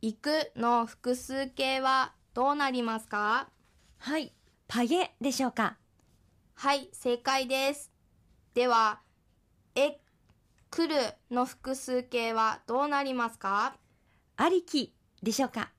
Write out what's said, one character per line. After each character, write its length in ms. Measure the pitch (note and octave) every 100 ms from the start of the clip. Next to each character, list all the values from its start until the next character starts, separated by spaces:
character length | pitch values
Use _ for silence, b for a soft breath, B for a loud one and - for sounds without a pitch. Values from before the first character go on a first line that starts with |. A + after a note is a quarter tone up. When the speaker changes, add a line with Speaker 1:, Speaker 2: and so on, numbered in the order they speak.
Speaker 1:
行 120 | A3 G#3+
く 360 | D4 D#4 - A#3
の 320 | A#3 A#3+ A3+
複 280 | - B3 B3
数 320 | - C4+ C4
形 300 | C4 C4 C4
は 340 | C4 C4 B3+ - _
ど 180 | A#3 C4+
う 40 | D4
な 160 | C#4
り 100 | B3+
ま 180 | A#3 A3
す 80 | A3
か？ 420 | G#3 G#3 A#3+ - _ _ _ _ -
Speaker 2:
は 180 | - D#4
い。 160 | C#4 _ _ _ -
パ 160 | A#3
ゲ 320 | A#3+ F4 - -
で 100 | C4+
し 140 | B3 B3+
ょ 40 |
う 20 |
か？ 260 | A#3 G#3+ - _ _ _ _ _ _ _ -
Speaker 1:
は 180 | C#4
い、 160 | C#4+ C4
正 280 | - B3 A#3+
解 280 | C4 C4+ B3+
で 280 | C4 C4+ C#4+
す。 160 | - _ _ _ _ _ _ A#3+
で 120 | B3
は、 340 | A3+ A3 G#3+ _ _ _ _ _ _ _ A#3
え、 240 | D4 D4 _ _ _ _ _ _ -
来 160 | - E4
る 260 | D4 A3 - -
の 160 | B3 B3+
複 300 | - C4 C4
数 260 | - B3+
形 320 | B3 A#3+ A3+
は 280 | A3+ A3 - -
ど 160 | A#3+
う 40 | D4
な 160 | C#4+
り 100 | C#4
ま 160 | B3+ A3+
す 80 | A3+
か？ 380 | G3 G3+ B3 - _ _ _ _ _ -
Speaker 2:
あ 120 | D4+
り 140 | F4+
き 320 | F4 D4 G#3+ _ _ -
で 100 | G#3
し 120 | A3+
ょ 40 | C4
う 20 |
か？ 220 | A3+ -